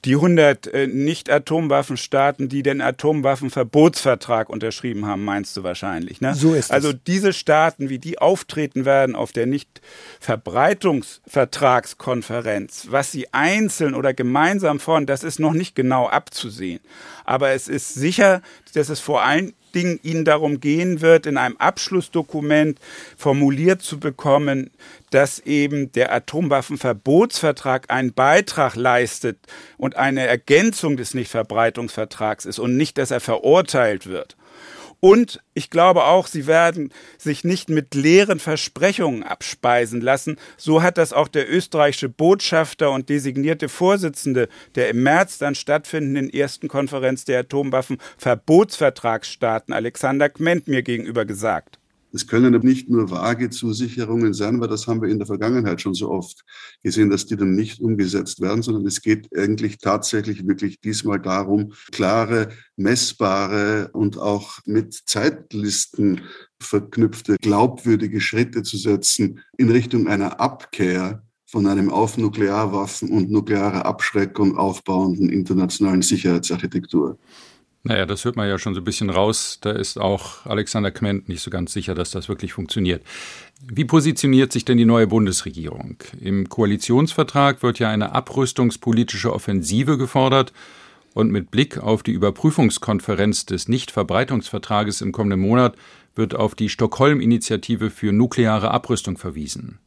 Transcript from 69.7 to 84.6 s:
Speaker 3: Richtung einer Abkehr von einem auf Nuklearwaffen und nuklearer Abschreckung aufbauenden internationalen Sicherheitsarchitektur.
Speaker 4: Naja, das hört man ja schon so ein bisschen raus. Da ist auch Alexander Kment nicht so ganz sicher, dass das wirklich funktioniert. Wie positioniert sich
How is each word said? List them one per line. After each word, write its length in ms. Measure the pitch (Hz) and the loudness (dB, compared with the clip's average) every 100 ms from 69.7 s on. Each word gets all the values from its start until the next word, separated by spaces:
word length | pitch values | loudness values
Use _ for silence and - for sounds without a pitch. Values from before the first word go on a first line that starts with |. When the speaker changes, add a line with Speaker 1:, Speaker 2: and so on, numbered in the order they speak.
Speaker 3:
Richtung 380 | 120 120 123 95 | 4 2 0 2
einer 320 | 101 101 - | 0 -2 -2
Abkehr 800 | 131 131 - - 92 90 92 107 _ _ _ | -4 -4 -14 -2 0 0 -4 -8 _ _ _
von 200 | 113 98 | 0 2
einem 240 | 98 98 | 2 0
auf 280 | 98 110 120 | 2 0 0
Nuklearwaffen 920 | 107 107 98 101 107 98 98 - - | -2 0 0 0 -2 -2 -4 -6 -2
und 200 | 110 92 | 0 2
nuklearer 560 | 107 101 104 101 92 - | 0 0 0 0 0 -2
Abschreckung 720 | - - 104 98 - 98 92 | -4 -2 -2 -2 0 0 2
aufbauenden 720 | 98 92 - 92 95 92 90 | -2 -4 -4 0 0 0 0
internationalen 720 | 90 90 95 90 - 98 92 | 0 0 0 0 0 0 2
Sicherheitsarchitektur. 1160 | 90 92 92 87 - 87 90 90 - 80 69 - _ - - _ _ _ | 2 0 0 0 -2 -6 -4 -6 -2 0 0 -4 _ -20 -20 _ _ _
Speaker 4:
Naja, 220 | 117 107 90 | -2 0 0
das 180 | 98 | -2
hört 120 | 120 117 | -4 -2
man 120 | 104 | -2
ja 100 | 95 | -2
schon 160 | 110 | -4
so 60 | 95 | -4
ein 40 | |
bisschen 240 | 92 - 104 | -4 -4 -2
raus. 500 | 90 104 113 - - | 2 2 0 -6 -6
Da 80 | 104 | -6
ist 280 | 107 - - | -4 -6 -2
auch 460 | 98 98 - - | -2 -2 -6 -18
Alexander 460 | - 107 104 110 98 | -6 -4 -2 -2 -2
Kment 380 | - 104 98 - | -2 -4 -4 -6
nicht 120 | 87 | -10
so 100 | - | -8
ganz 220 | 92 87 | -8 -6
sicher, 220 | 104 95 | -6 -6
dass 160 | 87 87 | -6 -6
das 180 | 95 - | -8 -8
wirklich 240 | 101 95 | -10 -8
funktioniert. 500 | - 95 - 90 85 - - - - - _ | -10 -6 -2 0 -2 -6 -18 -16 -18 -20 _
Wie 220 | 127 117 | -10 -4
positioniert 680 | 147 160 147 127 143 131 131 | 2 4 4 0 4 4 4
sich 120 | 123 | 0